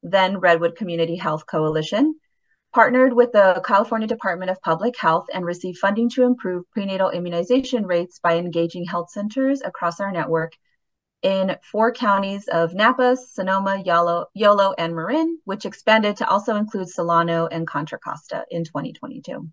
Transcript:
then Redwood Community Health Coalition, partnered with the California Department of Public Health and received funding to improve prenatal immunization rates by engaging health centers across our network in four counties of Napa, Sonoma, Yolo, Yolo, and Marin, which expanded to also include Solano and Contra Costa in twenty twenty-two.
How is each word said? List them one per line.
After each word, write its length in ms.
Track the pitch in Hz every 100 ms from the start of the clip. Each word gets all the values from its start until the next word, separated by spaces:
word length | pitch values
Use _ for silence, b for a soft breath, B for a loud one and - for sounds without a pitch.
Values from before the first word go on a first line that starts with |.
then 340 | 170 190 190 196
Redwood 380 | 180 170 165 165
Community 400 | 190 170 165 170
Health 320 | 165 156 -
Coalition, 720 | 156 156 156 156 202 294 311 _ _ _ _ _
partnered 420 | - 220 247 262
with 180 | 233 240
the 320 | 208 190 180 180
California 420 | 202 220 226 220
Department 440 | 226 196 180 185
of 100 | 190
Public 340 | - 165 220 240
Health 260 | 170 165 -
and 100 | 190
received 360 | 175 175 185 175
funding 300 | 196 208 233
to 120 | 262
improve 460 | 247 247 185 180 180
prenatal 400 | - 196 190 190
immunization 800 | 180 175 170 175 254 262 247 190
rates 320 | 175 180 -
by 160 | 170 170
engaging 500 | 175 165 170 180 175
health 240 | 175 170
centers 540 | 208 208 262 269 277
across 360 | - - 175 165
our 120 | 196
network 420 | 180 - 165 165 _ _ _ _ _ _ _
in 360 | 190 190 190 -
four 280 | _ 208 226
counties 560 | 226 233 196 196 202 202
of 260 | 170 165 180
Napa, 420 | 220 254 254 254
Sonoma, 640 | - - 190 190 196 196
Yolo, 440 | 185 170 170 170 - 190
Yolo, 400 | 208 202 196 185
and 160 | 165
Marin, 460 | 170 170 294 330 330
which 220 | - 196 196
expanded 520 | - - 220 208 202
to 120 | -
also 260 | 202 208 214
include 320 | 214 202 180
Solano 600 | - 170 170 170 165 165
and 180 | 165 160
Contra 320 | - 156 -
Costa 480 | - 156 _ - -
in 120 | 170
twenty 300 | 165 143 -
twenty-two. 560 | - - - - - 165